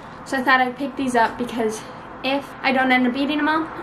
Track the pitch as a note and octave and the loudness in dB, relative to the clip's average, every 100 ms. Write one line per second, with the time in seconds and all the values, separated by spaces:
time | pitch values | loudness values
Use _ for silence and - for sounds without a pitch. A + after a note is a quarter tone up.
0 | - - - C4+ C4 C4 B3+ B3 C#4 - | -16 -14 -6 0 4 6 4 -2 -6 -4
1 | C4 A#3+ A3+ - A#3+ A3+ A3 G#3+ - - | 0 2 2 0 -6 -2 -2 -4 -10 -14
2 | - - C4 C#4 - - C4+ B3+ B3+ B3+ | -14 -6 -2 -2 -4 -2 0 2 4 4
3 | B3+ C4 C#4+ D4+ D4+ D#4+ D#4+ - | 4 0 0 0 2 0 -2 -6